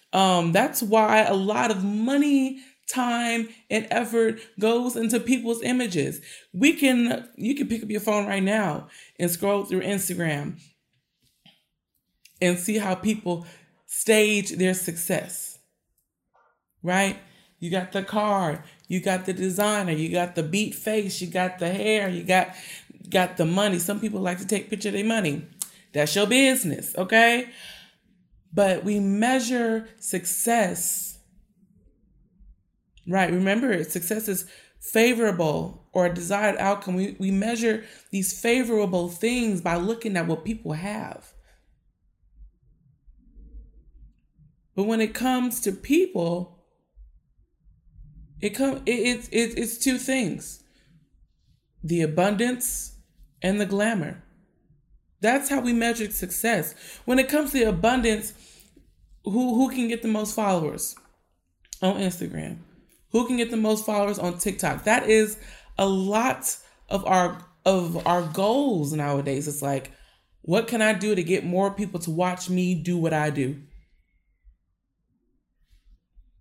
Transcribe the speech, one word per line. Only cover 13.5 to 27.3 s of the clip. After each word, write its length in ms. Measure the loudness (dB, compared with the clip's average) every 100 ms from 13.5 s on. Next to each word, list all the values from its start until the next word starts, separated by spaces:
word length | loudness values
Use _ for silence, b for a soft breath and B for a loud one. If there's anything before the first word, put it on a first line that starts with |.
| B B B -10
stage 640 | -2 4 4 4 2 -2
their 240 | 0 0 0
success, 840 | -4 -6 -4 -4 -4 -10 -12 -16 _ _ _ _ _ _ _ _ _ _ _ _
right? 340 | -2 0 0 -2 b b b b
You 120 | -4
got 200 | -4 -2
the 120 | -6
car, 600 | -4 0 0 2 0 -4 B B -6
you 140 | -2
got 240 | 0 -2 -2
the 80 |
designer, 600 | -4 -2 0 0 0 0
you 160 | -2 -2
got 260 | -2 -2 -4
the 80 |
beat 320 | -2 -2 -2 -4
face, 440 | -4 -2 -2 -6
you 80 | -6
got 300 | -2 -2 -2
the 120 | -4
hair, 380 | -2 0 0 0
you 160 | -4
got, 320 | 2 2 2 B B B B -20 -2
got 260 | 0 2 0
the 100 | 0
money. 340 | 2 2 0
Some 200 | -2 -4
people 220 | -4 -2
like 160 | -4 -4
to 100 | -2
take 220 | -4 -4
picture 200 | -6 -4
of 40 |
their 100 | -2
money. 440 | 0 0 0 -2 -8 B B B B -2
That's 180 | 0
your 140 | 2 4
business, 680 | 6 6 4 0 -4 -6 -4
okay? 540 | 2 6 6